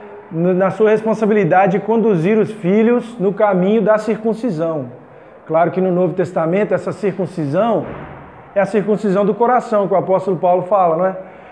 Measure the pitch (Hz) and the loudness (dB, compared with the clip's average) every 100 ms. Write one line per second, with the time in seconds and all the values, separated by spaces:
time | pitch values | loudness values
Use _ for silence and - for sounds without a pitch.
0 | - - - 165 175 180 190 185 214 220 | -20 -20 -10 -2 0 2 0 2 2 2
1 | 220 214 214 214 165 180 196 196 202 226 | 0 0 2 2 4 4 4 2 0 0
2 | 220 185 165 220 202 - 170 202 220 240 | 2 2 2 2 0 -2 0 2 4 2
3 | - - 185 196 208 190 180 220 208 214 | -2 -4 -2 0 2 2 2 2 2 2
4 | 214 214 226 220 247 156 165 160 127 120 | 0 -4 -2 -4 -4 -4 -4 -4 -8 -14
5 | - - - - - 156 180 185 185 175 | -20 -20 -20 -20 -2 0 2 2 0 2
6 | 180 180 175 185 160 185 208 180 180 - | 0 0 -2 -2 0 0 0 -2 -4 -4
7 | 208 180 180 - 147 160 226 196 - - | -4 -4 -6 -4 -2 0 0 0 -4 -10
8 | - - - - - - 196 214 202 208 | -16 -18 -20 -20 -6 -2 0 0 0 0
9 | 214 185 202 214 240 247 - 214 196 190 | 0 2 0 2 2 2 0 0 2 0
10 | 170 185 185 175 180 180 180 202 180 160 | 2 0 0 0 2 0 2 2 2 2
11 | 185 190 - - - | 0 -4 -12 -20 -20